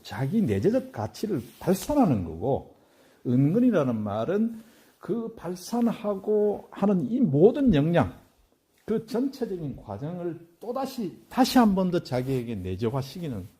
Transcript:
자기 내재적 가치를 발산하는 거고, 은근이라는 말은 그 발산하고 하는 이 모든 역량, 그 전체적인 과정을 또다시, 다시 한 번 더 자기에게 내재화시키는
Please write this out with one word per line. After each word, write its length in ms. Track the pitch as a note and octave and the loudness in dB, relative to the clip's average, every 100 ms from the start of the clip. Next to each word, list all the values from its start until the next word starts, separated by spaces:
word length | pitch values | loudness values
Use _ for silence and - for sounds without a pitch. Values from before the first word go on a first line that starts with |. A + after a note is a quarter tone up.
자기 380 | - G2+ C3+ A3 | -10 -6 -2 0
내재적 500 | E3 G2 D#3 B3+ C4 | 2 2 2 0 -2
가치를 500 | - - - G#3+ D#3+ - - | -8 -8 -6 -4 -4 -6 -6
발산하는 640 | - F#3+ - D4 A3 A2 E2 | -2 -2 0 2 2 2 -2
거고, 500 | D#2+ A2+ B2 - - _ _ _ _ - | -6 -2 -2 -4 -20 _ _ _ _ 0
은근이라는 720 | B2 C#3 G#3 B3+ F#3+ C3 A2 | 2 4 4 2 2 0 -2
말은 640 | G#2 G#2 A2+ G#3 A3+ A3+ - - _ _ | -2 -4 -2 0 -2 -4 -18 -20 _ _
그 340 | - A#3 A3+ A3+ | -6 -6 -6 -10
발산하고 1300 | F3 F3+ - A#3+ A#3 - G#3 G3 G#3+ G#3+ G#3 G3+ - | -10 -10 -6 0 0 0 -4 -4 0 0 0 -2 -8
하는 380 | - G3+ F#3 C3+ | -2 2 2 0
이 120 | A#3+ | 2
모든 520 | G#3 C#3 G3 D4 C4+ | 2 8 6 8 4
역량, 400 | D3+ D3+ E3+ G2 - _ _ _ _ _ _ - | 4 4 2 2 -2 _ _ _ _ _ _ -4
그 200 | A3 A3+ | -4 -2
전체적인 720 | A#3 C4+ - A3 F3+ D3 G#2 | -4 -4 -4 -8 -6 -8 -10
과정을 600 | - G2 D3 F3+ F3 D#3 - _ | -10 -10 -8 -8 -8 -10 -16 _
또다시, 580 | G#3+ B3+ C4+ - F#3+ - - | -8 -6 -6 -6 -8 -10 -4
다시 280 | - B3+ C4 | 2 4 6
한 180 | A3 F#3+ | 4 4
번 160 | F#3 | 0
더 120 | E3+ | 0
자기에게 520 | - B2+ C3 C3 A#2 G#2+ | -2 -4 -2 -2 -4 -6
내재화시키는 920 | F2+ F#2 A2+ C3+ C3+ F#3 D#3+ A2 F#2+ _ | -6 -2 -2 -2 -6 -8 -8 -8 -10 _